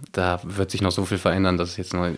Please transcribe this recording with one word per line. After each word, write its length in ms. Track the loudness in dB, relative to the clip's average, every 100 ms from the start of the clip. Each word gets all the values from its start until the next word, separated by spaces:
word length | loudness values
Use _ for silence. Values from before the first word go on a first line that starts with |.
| -6
da 280 | 0 0 0
wird 280 | -4 -4 -2
sich 120 | 0
noch 80 | 0
so 140 | 0
viel 140 | -2 2
verändern, 400 | 2 4 2 2
dass 120 | 0
es 60 | -6
jetzt 180 | -4
noch 140 | -2 -2